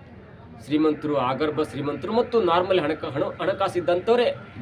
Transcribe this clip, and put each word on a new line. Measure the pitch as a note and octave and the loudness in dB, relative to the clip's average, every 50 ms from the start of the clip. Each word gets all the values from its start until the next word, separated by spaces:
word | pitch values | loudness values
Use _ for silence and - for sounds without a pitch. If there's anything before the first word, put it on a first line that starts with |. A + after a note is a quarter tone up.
| - - - - - - - - - - - - - | -20 -20 -20 -20 -20 -20 -20 -20 -20 -20 -20 -18 -6
ಶ್ರೀಮಂತರು, | B2+ D3 D3+ D#3 D#3 D3+ D3 - D3 D3 | -2 0 2 4 2 2 0 -2 -2 0
ಆಗರ್ಭ | C3+ B2 B2 C3+ A#2+ D3+ D3+ C3+ D3+ | 0 0 0 0 0 -2 -2 0 -2
ಶ್ರೀಮಂತರು | D3+ - - C3+ C3+ D3 - - - F3+ | -2 -2 -4 -6 -4 -4 -4 -4 -6 -2
ಮತ್ತು | A3 A#3 A#3+ - - A3+ | 0 0 0 2 2 2
ನಾರ್ಮಲ್ | G3 E3+ E3 F3+ F3+ G3 F#3 D#3+ | 4 4 4 2 4 4 2 2
ಹಣಕ-, | D3 D3+ D#3 - - | 2 2 -2 -4 -6
ಹಣ-, | D3+ B2+ D3 F#3 - - - | -6 -2 -2 -2 -2 -2 -2
ಹಣಕಾಸು | D#3+ F3 G3 - G3 F3+ - F3+ | -2 -2 0 0 -2 0 0 0
ಇದ್ದಂಥವರೇ | E3 F3 F3 F3+ F3+ A3+ A#3 A#3+ A#3 F#3+ - - - - - - | 0 2 0 0 4 4 4 4 4 2 0 -4 -10 -14 -14 -6